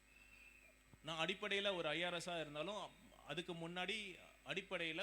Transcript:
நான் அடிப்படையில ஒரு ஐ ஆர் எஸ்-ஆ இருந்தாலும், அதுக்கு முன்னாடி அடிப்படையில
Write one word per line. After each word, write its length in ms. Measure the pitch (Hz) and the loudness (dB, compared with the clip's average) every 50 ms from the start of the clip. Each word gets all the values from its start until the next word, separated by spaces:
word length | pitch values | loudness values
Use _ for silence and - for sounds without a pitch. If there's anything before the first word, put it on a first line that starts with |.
| - - - - - - - - - - - - - - - - - - - - - 147 | -20 -20 -20 -20 -20 -20 -20 -20 -20 -20 -20 -20 -20 -20 -20 -20 -20 -20 -18 -10 -6 -2
நான் 140 | 165 160 160 | 0 2 2
அடிப்படையில 460 | 165 196 185 208 208 196 202 202 202 196 175 | 2 2 2 2 2 4 4 4 4 4 4
ஒரு 100 | 160 151 | 4 4
ஐ 100 | 147 160 175 180 | 4 4 4 2
ஆர் 80 | 170 170 | 2 0
எஸ்-ஆ 160 | 165 185 175 170 | 0 0 0 0
இருந்தாலும், 380 | 156 151 147 151 156 185 214 202 170 139 - - - - - - - - | 0 -2 -2 -2 -2 -2 -2 -2 -4 -6 -8 -12 -20 -20 -18 -12 -8 -4
அதுக்கு 220 | 147 165 175 - 180 170 | -2 -2 -2 -2 -4 -4
முன்னாடி 340 | 165 165 175 180 180 185 214 214 208 196 170 - - - - - - - | -4 -4 -2 0 0 0 0 -2 -2 -6 -8 -12 -14 -16 -18 -10 -6 -4
அடிப்படையில 500 | 151 185 196 - 190 175 170 160 160 165 | -2 -2 -2 -2 0 0 0 0 0 0